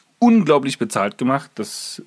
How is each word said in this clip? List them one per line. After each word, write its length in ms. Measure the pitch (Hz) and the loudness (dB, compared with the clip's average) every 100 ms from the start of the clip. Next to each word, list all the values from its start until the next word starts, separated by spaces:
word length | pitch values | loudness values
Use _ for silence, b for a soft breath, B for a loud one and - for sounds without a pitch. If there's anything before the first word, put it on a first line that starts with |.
| _ _ | _ _
unglaublich 600 | 240 226 156 147 135 - | 4 4 4 2 0 -4
bezahlt 400 | - 110 101 - | -4 -2 -4 -2
gemacht. 320 | 127 139 - - | -2 -2 -4 -12
Das 460 | 104 - - - | -12 -12 -14 -16